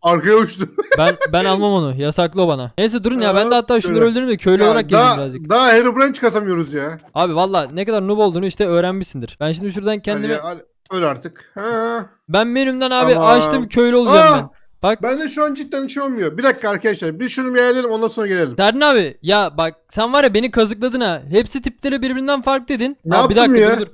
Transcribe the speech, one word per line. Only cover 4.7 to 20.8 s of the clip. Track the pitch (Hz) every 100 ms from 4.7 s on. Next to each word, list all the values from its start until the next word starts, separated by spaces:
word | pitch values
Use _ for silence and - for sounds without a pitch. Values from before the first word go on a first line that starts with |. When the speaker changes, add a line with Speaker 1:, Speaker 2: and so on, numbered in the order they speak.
| 190 147
Speaker 2:
gezeyim | 202 247
Speaker 1:
daha, | 214
Speaker 2:
birazcık. | 139 127 156
Speaker 1:
daha | 226 254
Herobrine | 226 247 233 277
çıkartamıyoruz | 269 240 202 202 175 151
ya. | 147 143 160 _
Speaker 2:
Abi | 151 175 160
valla | 190 190 139
ne | 160
kadar | 202 220 190
noob | 208
olduğunu | 208 170 190
işte | - 202
öğrenmişsindir. | 170 180 190 190 139 117 -
Ben | 151
şimdi | 165 196
şuradan | 185 202 214
kendime | 208 208 208
Speaker 1:
Hadi, | 151 160 170 - _ _
hadi, | 190
öl | 160
artık. | 127 160 - _
Ha. | - 214 226 226 233 196 _ -
Speaker 2:
Ben | 175 233
menümden | 247 269 254 262
abi | 254 254
Speaker 1:
Tamam. | 240 220 240
Speaker 2:
açtım, | 247 269 233
köylü | 247 240 247
olacağım | 240 302 320
Speaker 1:
Aa! | 285
Speaker 2:
ben. | 143 _ - _
Bak. | 185 214
Speaker 1:
Ben | 214 269
de | 311
şu | 302
an | 302
cidden | 269 285 277
hiç | 269 285
olmuyor. | 277 240 170 160
Bir |
dakika | 269 262 214
arkadaşlar, | 202 226 202 165 160
biz | 247
şunu | - 254
bir | 247
ayarlayalım, | 247 254 240
ondan | 220 226
sonra | 226 208
gelelim. | 185 151 117
Speaker 2:
Serdin | 196 247
abi, | 294 254 160 -
ya | 160 208 185 147
bak | 165 156 _
sen | - 233
var | 269
ya, | 277
beni | 208 247
kazıkladın | 233 214 208